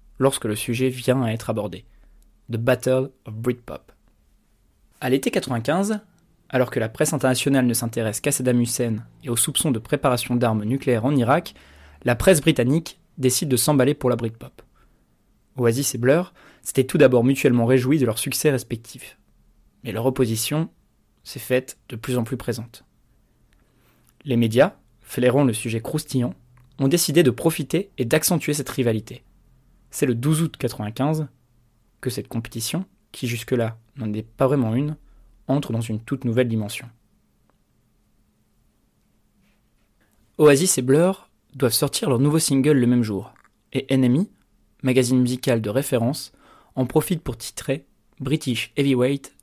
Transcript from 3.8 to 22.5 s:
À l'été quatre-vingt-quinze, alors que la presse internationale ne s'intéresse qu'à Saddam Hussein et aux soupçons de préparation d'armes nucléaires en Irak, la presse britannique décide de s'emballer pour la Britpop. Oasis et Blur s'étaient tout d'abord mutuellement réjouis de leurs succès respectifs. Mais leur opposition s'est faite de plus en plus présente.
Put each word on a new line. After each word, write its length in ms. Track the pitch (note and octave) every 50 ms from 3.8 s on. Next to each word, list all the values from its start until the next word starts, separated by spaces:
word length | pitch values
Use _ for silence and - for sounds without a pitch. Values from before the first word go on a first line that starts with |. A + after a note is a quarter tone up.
| _ _ _ _ _ _ _ _ _ _ _ _ _ _ _ _ _ _ _ _ _ _ _ -
À 100 | - B2+
l'été 200 | B2+ C#3+ - A#3+
quatre-vingt-quinze, 680 | - - - - B2+ A2+ A2 C#3 D#3 F#3 G3 G#3 G#3+ G#3 - _ _ _ _ _ _ _ _ -
alors 220 | - B2+ B2+ -
que 100 | - A#2+
la 80 | A2 A2
presse 240 | - - D#3 D3+
internationale 540 | E3 C#3 - C3 B2+ - - D3 C#3 C3+ B2
ne 80 | A#2+ A2+
s'intéresse 460 | A2 A#2+ A2+ - A#2 A2+ G#2+ G#2 -
qu'à 120 | - D3
Saddam 280 | C#3 - B2+ B2+ B2 A#2+
Hussein 440 | A#2+ A2+ - - B2 A#2 A2 A2 A#2 - - -
et 60 | - C#3
aux 80 | A#2
soupçons 340 | A#2 - D#3 C3+ - - D#3+
de 80 | A#2+ A2
préparation 560 | - - D3+ C#3 - C#3 B2 A#2 - - B2
d'armes 300 | A#2+ B2 A2+ A2 G#2+ G#2
nucléaires 400 | A2 C3 C#3 - C3 A#2+ A2+ A2
en 100 | C3+ D3+
Irak, 400 | C3+ A#2 A2+ C#3 F3 - - - - - - - - - - - - -
la 120 | B2 A#2+
presse 240 | - - F#3+ F#3+ D3+
britannique 600 | - E3 D3 - A#2+ B2+ C#3 E3+ D#3+ - - _ _ _ _ -
décide 320 | B2+ B2+ B2+ - F3+ C#3+
de 60 | C3
s'emballer 380 | A#2+ - D#3 D3 C3+ B2 C#3 D3
pour 160 | - - B2
la 60 | A#2+
Britpop. 460 | A2+ A2+ A2+ A2+ - - B2+ - - - _ _ _ _ _ _ _ _ _ _ _ _ _ _ _ _ _ -
Oasis 380 | C3 A#2+ A#2 A2+ C3 C#3 - -
et 40 | A#2
Blur 340 | A#2+ B2+ C#3+ E3+ F3+ - - - - - - _
s'étaient 240 | - - - C3+ C3
tout 120 | - - E3
d'abord 240 | C#3+ B2+ B2+ A#2+
mutuellement 440 | A#2 C3 C#3 - - C3+ A#2+ A#2+ A2+
réjouis 320 | A#2 C3+ C3 A#2+ C3 D3+ D#3+
de 80 | B2+
leurs 120 | A2+ G#2+ -
succès 320 | - C#3+ - - - D3+
respectifs. 680 | C#3 B2 - - A#2+ A2+ - - - A#3 - - - _ _ _ _ _ _ _ _ _ _ _ _ _ -
Mais 80 | B2+
leur 140 | F#2+ A2+ A#2
opposition 640 | C3+ C3 - B2+ A2 A2+ A2 - - D3+ D#3 E3 - _ _ _ _ _ _ _ _ _ _
s'est 160 | - - - A#2+
faite 400 | - - B2+ B2+ C3 - - _ _ -
de 60 | B2
plus 200 | A2+ - C3 B2
en 80 | B2 A#2
plus 140 | - C3+ A#2+
présente. 460 | - -